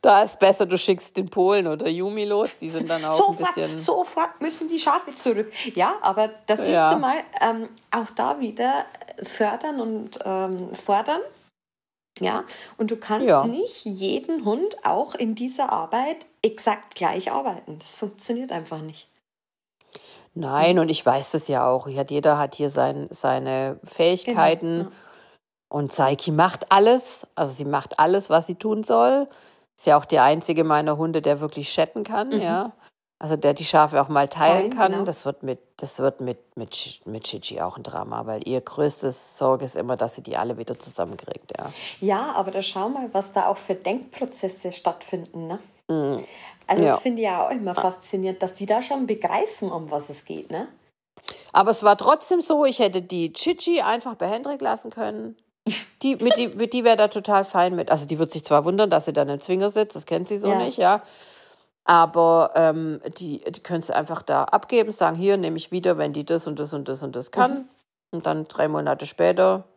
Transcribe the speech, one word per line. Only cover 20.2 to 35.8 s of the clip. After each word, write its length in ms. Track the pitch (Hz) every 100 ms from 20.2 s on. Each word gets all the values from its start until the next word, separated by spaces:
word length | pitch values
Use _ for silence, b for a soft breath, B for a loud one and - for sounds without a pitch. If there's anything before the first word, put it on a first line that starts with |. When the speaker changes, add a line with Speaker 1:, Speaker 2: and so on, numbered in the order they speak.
| B 170
Speaker 1:
Nein, 400 | 143 139 165 180
Speaker 2:
Mhm. 60 |
Speaker 1:
und 100 | 160
ich 140 | 156 127
weiß 260 | 135 139
das 160 | 156 151
ja 180 | 131 127
auch. 200 | 127 139
Ich 100 | 135
hat, 140 | 135
jeder 260 | 143 151 147
hat 180 | 139 -
hier 140 | 147
sein, 380 | 139 131 143 143
seine 680 | - 135 131 131 131 135 - -
Fähigkeiten. 960 | - 165 185 - 214 160 165 165 170
Speaker 2:
Genau, 100 | 190
ja. 60 | B B B B B _ _ _
Speaker 1:
Und 220 | 143 143
Saiki 380 | - 135 139 -
macht 400 | 156 180 - -
alles. 540 | 196 214 254 - - - -
Also 180 | 147
sie 120 | 131 143
macht 340 | 143 - -
alles, 300 | 160 196 190
was 180 | 165 170
sie 80 | 175
tun 280 | 214 214
soll. 440 | 214 233 240 269 277 b b b b _
Ist 120 | -
ja 100 | 147
auch 80 | 143
der 160 | 147
einzige 400 | 127 156 - 160
meiner 340 | 160 151 151 151
Hunde, 240 | 165 160
der 180 | 147 143
wirklich 260 | 151 151 143
chatten 320 | - 160 220
kann, 260 | 208 208 254
Speaker 2:
Mhm. 120 | 220
Speaker 1:
ja. 300 | 175 170 233 - b _ _ _
Also 160 | 156 156
der 160 | 147 143
die 100 | 160
Schafe 340 | 160 151 147
auch 60 | 139
mal 180 | 147 139
teilen 280 | - 160 180 202
Speaker 2:
Teilen, 40 | 254
Speaker 1:
kann. 160 | 190
Speaker 2:
genau. 120 | 190
Speaker 1:
Das 220 | 190 160 139
wird 160 | 139
mit, 160 | 135 127 _
das 200 | -